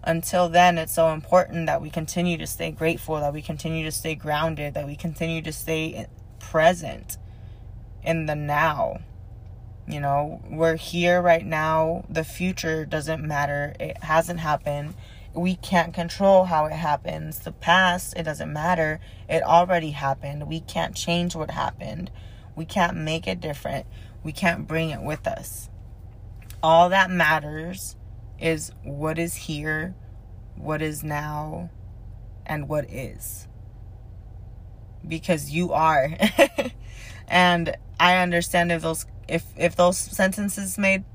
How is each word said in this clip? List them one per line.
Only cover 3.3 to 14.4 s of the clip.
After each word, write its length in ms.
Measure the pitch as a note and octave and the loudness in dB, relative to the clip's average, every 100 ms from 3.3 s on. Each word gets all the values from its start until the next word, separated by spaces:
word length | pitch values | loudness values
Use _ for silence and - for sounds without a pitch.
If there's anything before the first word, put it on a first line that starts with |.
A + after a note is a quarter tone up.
we 80 | D3+ | -2
continue 420 | D3+ D3+ E3 D#3+ | -8 -6 -4 -2
to 80 | D#3 | -4
stay 220 | - D#3+ | -4 -6
grounded, 600 | D3+ D3+ D3 E3 D3+ D3 | -6 -2 0 0 -2 -6
that 120 | D3+ C#3+ | -6 -6
we 100 | C#3+ | -6
continue 460 | E3+ D3+ E3 E3 | -8 -4 -4 -4
to 100 | D#3 | -6
stay 340 | D3+ D#3+ D#3+ D#3+ | -8 -4 -2 -2
in, 200 | - - - - - | -6 -12 -16 -18 -16
present 800 | - D#3+ D#3+ F3+ - - - - - - - - - - - - | -2 6 6 6 -4 -10 -12 -12 -12 -16 -16 -16 -16 -16 -16 -8
in 240 | - E3 D#3 | -2 0 0
the 80 | |
now. 680 | D3+ D3 D3 D#3+ D3+ A#1+ - - - - - - - - - - | -4 0 2 2 2 -2 -4 -12 -16 -16 -16 -16 -16 -16 -14 -8
You 140 | D3+ | -4
know, 400 | C#3+ C#3+ D3 E3 - | 0 2 0 -6 -10
we're 280 | D#3 E3 D#3+ | 2 2 2
here 440 | - E3+ F3 F3+ | -2 2 4 6
right 240 | F3 E3 | 6 6
now. 600 | - D#3 D#3 D#3+ D#3+ F3 - | 4 0 2 4 2 0 -4
The 160 | D#3+ | -4
future 600 | D#3+ - F#3 F#3 E3 D#3+ D#3 | -4 -2 -2 -2 -2 -2 -2
doesn't 360 | D#3 D3 D#3+ | -4 -2 -4
matter. 520 | D3+ D3 C#3+ C#3+ C#3+ - | -2 0 0 0 -4 -6
It 240 | D#3+ - | -8 -8
hasn't 380 | D#3 D#3+ E3 F3 | 2 2 2 -4